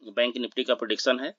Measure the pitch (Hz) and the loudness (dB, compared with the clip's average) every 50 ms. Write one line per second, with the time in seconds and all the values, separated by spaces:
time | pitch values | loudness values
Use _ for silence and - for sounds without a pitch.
0 | - 110 101 110 120 123 117 127 120 113 - - 127 - 123 - 127 110 110 101 | -20 -6 0 0 0 0 0 -2 -6 -4 -2 -2 0 2 2 2 0 -2 -2 0
1 | - 131 127 123 131 156 202 | 2 2 2 2 0 -6 -10